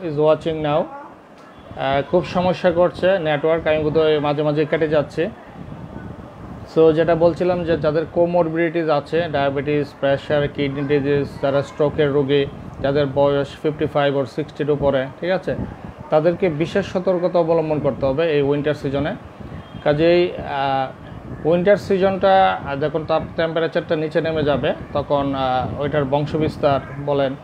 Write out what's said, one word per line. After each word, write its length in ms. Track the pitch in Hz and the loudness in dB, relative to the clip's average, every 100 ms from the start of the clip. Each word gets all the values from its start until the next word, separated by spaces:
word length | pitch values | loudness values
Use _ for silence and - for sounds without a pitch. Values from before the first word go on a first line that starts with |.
is 120 | 175 147 | -4 2
watching 400 | 151 156 165 160 | 4 4 0 -2
now। 260 | 151 151 | 0 0
আহ, 1200 | 196 285 - - - - - - - - 135 139 139 | -2 -8 -16 -20 -20 -20 -20 -20 -16 -6 0 0 2
খুব 140 | 180 | 0
সমস্যা 460 | - 185 180 170 185 | 0 0 0 2 2
করছে 480 | 170 175 175 185 190 | 4 2 2 2 2
network, 480 | 156 147 156 165 160 | 0 0 2 2 2
আমি 160 | 156 | 0
বোধহয় 380 | 151 156 156 151 | 2 2 4 2
মাঝে 220 | 147 147 | 2 0
মাঝে 220 | 151 147 | 0 0
কেটে 240 | 147 160 160 | 0 0 2
যাচ্ছে। 420 | 156 139 - 180 - - - - - - - - - - - - - - | 2 0 -2 -4 -6 -20 -18 -16 -14 -14 -14 -14 -14 -16 -16 -16 -16 -4
So 180 | - 160 | 4 4
যেটা 220 | 156 160 | 6 2
বলছিলাম 500 | 165 170 160 180 180 | 4 4 2 0 0
যে 120 | 165 160 | 0 0
যাদের 280 | 151 151 156 | 2 0 -2
comorbidities 760 | 175 170 175 165 160 170 165 156 | 0 2 2 0 0 0 0 0
আছে, 400 | 143 139 160 170 | 0 0 -2 0
diabetes, 640 | 143 139 139 139 147 143 - | 0 0 -2 -2 -2 -2 -2
pressure, 480 | 139 139 - 151 143 | 0 0 0 0 0
kidney 340 | 139 143 139 | -2 -4 -2
disease, 460 | 139 147 135 143 135 - | 0 2 2 0 0 -2
যারা 200 | 139 139 | 0 0
স্ট্রোকের 500 | 135 - 147 160 147 | -2 0 0 2 2
রোগী, 340 | 139 135 143 139 - - - | 2 2 2 0 -6 -16 -4
যাদের 240 | 135 143 143 | -2 0 0
বয়স 420 | 135 143 143 139 - | 2 2 2 -2 -4
ফিফটি 240 | 156 147 151 | -4 -2 -2
ফাইভ 300 | 151 143 139 | 2 2 0
or 100 | 127 | -2
সিক্সটির 440 | - 147 - 143 | -4 -8 -6 -2
উপরে, 360 | 143 139 135 135 143 | 2 2 0 -2 -6
ঠিক 100 | 170 | -4
আছে, 260 | 185 165 127 - - - - - | -2 -2 -6 -6 -10 -16 -16 0
তাদেরকে 380 | 156 156 175 190 | 2 2 2 -2
বিশেষ 380 | 147 160 202 190 | 0 -2 -2 -2
সতর্কতা 520 | 196 185 180 175 175 | -4 -2 0 0 0
অবলম্বন 420 | 165 165 156 151 | 2 0 0 0
করতে 260 | 147 120 135 | -2 -2 -2
হবে 260 | 135 165 | 0 2
এই 100 | 147 | 2
উইন্টার 320 | 139 143 147 | 2 0 0
সিজনে। 420 | 147 147 139 170 240 - - - - - - | -2 -2 -2 -4 -6 -12 -18 -16 -16 -16 -4
কাজেই, 480 | 151 147 165 175 180 | 0 2 4 4 2
আহ, 680 | - 143 143 139 135 131 - - - - - | -2 -6 -4 0 -2 -4 -8 -16 -16 -14 -4
উইন্টার 320 | 151 175 180 202 | 0 2 4 4
সিজনটা, 840 | - 196 190 190 196 190 190 185 139 | 4 2 2 2 4 6 6 2 -4
আহ, 100 | 139 | -4
যখন 280 | 151 156 151 | -2 -2 0
তাপ-, 280 | 160 - - | -2 -2 -2
টেম্পারেচারটা 600 | 165 165 165 170 160 160 | -2 0 0 -2 -2 -2
নিচে 240 | 156 165 | 0 0
নেমে 220 | 160 160 | 0 0
যাবে 320 | 147 135 147 - - | 0 2 0 -2 -4
তখন, 420 | 147 139 147 139 | -6 0 0 0
আহ, 460 | 135 131 127 123 - | 0 0 0 -2 -4
ওইটার 240 | 143 147 | -2 0
বংশবিস্তার 760 | 135 143 147 160 156 - 151 135 - 139 143 | 0 0 0 -2 -2 0 2 2 -2 -8 -2
বলেন 280 | 143 135 139 | 0 0 -4